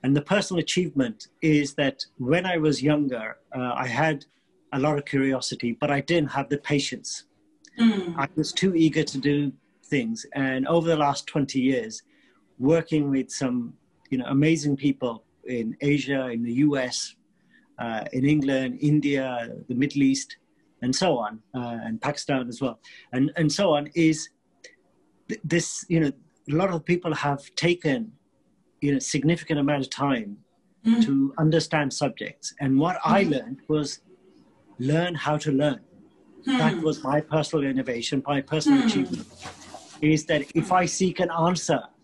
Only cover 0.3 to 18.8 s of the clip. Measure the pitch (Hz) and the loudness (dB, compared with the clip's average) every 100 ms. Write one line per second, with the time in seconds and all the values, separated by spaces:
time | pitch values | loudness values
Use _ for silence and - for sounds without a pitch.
0.3 | 202 - 175 156 - 175 143 123 107 - | 0 0 -2 0 0 0 0 -2 -4 -18
1.3 | _ 160 147 143 - 139 - - - 127 | _ 2 4 2 -2 -2 -2 -14 -6 0
2.3 | 170 185 170 156 135 139 151 139 120 110 | 0 2 0 2 2 2 2 0 -4 -8
3.3 | - _ 127 127 127 127 120 156 143 - | -14 _ -6 -4 -4 -4 0 0 -2 -8
4.3 | _ _ _ _ 139 151 143 - 139 135 | _ _ _ _ -2 0 0 -2 0 0
5.3 | 131 - 127 120 117 147 139 139 170 143 | 0 -4 -4 -4 -2 -2 -2 0 0 0
6.3 | 139 135 143 - 147 - 123 - - - | -2 -2 -4 0 -2 -2 -8 -12 -14 -16
7.3 | _ _ _ - - 226 196 175 165 139 | _ _ _ -20 2 4 4 -4 -4 -4
8.3 | 156 151 - 190 170 160 156 147 143 139 | -2 -4 0 0 4 4 2 -2 -2 0
9.3 | 143 143 - _ _ _ 143 113 113 - | 0 -2 -6 _ _ _ -2 -2 -6 -6
10.3 | 143 135 131 135 170 165 156 143 143 - | -4 -2 -2 2 2 2 2 2 0 -4
11.3 | 156 131 139 127 127 110 110 _ _ _ | -2 0 0 2 0 -4 -12 _ _ _
12.3 | _ _ _ 131 165 156 156 143 135 127 | _ _ _ 2 2 2 0 2 0 -2
13.3 | - 131 123 117 - _ _ _ 127 123 | -4 -2 -2 -6 -12 _ _ _ -6 0
14.3 | 139 151 160 147 139 143 135 123 113 _ | 2 4 2 0 0 0 0 -4 -6 _
15.3 | _ - 123 113 - 147 143 135 135 127 | _ -8 -6 -4 -2 0 0 0 -2 -2
16.3 | 117 120 120 147 139 127 - - _ _ | -4 -2 2 2 2 -2 -6 -10 _ _
17.3 | _ _ _ _ - 117 110 - 127 139 | _ _ _ _ -10 -6 -6 -6 0 2
18.3 | 151 135 135 127 123 | 2 2 0 -2 -2